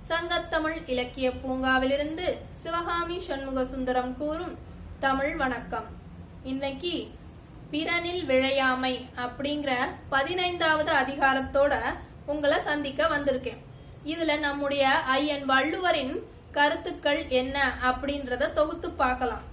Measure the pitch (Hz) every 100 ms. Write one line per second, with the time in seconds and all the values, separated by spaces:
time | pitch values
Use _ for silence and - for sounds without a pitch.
0 | - 330 339 339 339 320 311 320 285 247
1 | 247 - 254 254 262 262 262 262 262 277
2 | 294 320 359 - - - 339 330 339 339
3 | 330 359 370 269 269 262 254 269 254 254
4 | 254 254 294 320 349 - - - - -
5 | 269 269 285 320 262 240 - 277 - -
6 | - - - - 262 262 277 269 349 320
7 | - - - - - - - 294 330 349
8 | 339 359 302 262 269 277 262 254 262 247
9 | - - 247 - 277 294 277 247 277 -
10 | - 269 277 359 359 349 330 311 311 302
11 | 262 277 269 269 262 277 285 269 240 330
12 | - - - 294 285 330 370 294 277 277
13 | 320 294 285 254 247 - - - - -
14 | 294 330 320 302 294 285 285 285 269 302
15 | 262 269 294 285 269 269 294 392 359 320
16 | 262 330 - - - 285 294 330 349 -
17 | 294 294 294 254 254 277 269 247 254 254
18 | 269 285 262 247 311 320 302 339 - -
19 | 262 254 247 - -